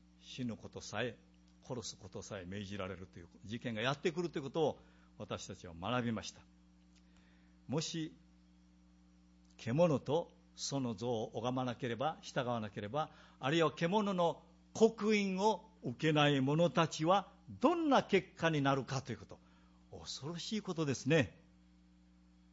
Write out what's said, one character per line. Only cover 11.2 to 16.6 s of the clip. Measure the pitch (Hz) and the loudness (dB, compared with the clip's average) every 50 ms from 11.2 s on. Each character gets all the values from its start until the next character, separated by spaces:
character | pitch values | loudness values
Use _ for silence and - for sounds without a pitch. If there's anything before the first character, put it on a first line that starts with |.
| 113 - - 120 | -2 -4 -4 -4
拝 | 107 123 127 | -4 -2 -2
ま | 131 127 | -2 -2
な | 123 117 | -4 -4
け | - 135 120 | -4 -4 -6
れ | 117 | -4
ば、 | 110 131 156 160 - | -2 -4 -4 -4 -6
従 | - - - 156 127 120 | -10 -8 -4 -4 -2 -2
わ | 120 113 | -2 -4
な | 107 104 | -4 -6
け | - - | -8 -8
れ | 101 104 | -8 -6
ば、 | 117 147 156 - - - - - - - | -4 -4 -4 -6 -8 -18 -20 -20 -12 -6
あ | - 131 | -2 0
る | 156 170 | 2 4
い | |
は | 160 151 | 4 2
獣 | - - 170 170 190 220 208 202 190 | 2 0 0 2 2 2 0 0 0
の | 180 175 165 147 - - - - - - _ - | 2 2 2 0 -2 -8 -20 -20 -20 -20 _ 0
刻 | - 220 220 226 214 202 220 220 | 4 4 4 4 4 0 2 2
印 | 208 202 196 185 185 | 4 2 0 0 2
を | 196 220 208 - - - - - - | 2 2 2 2 -4 -14 -16 -10 -8
受 | 139 120 - 156 156 | -8 -4 0 2 4
け | 156 | 4
な | 151 147 147 | 6 6 6
い | 143 135 | 4 4
者 | 131 135 147 160 | 4 4 4 4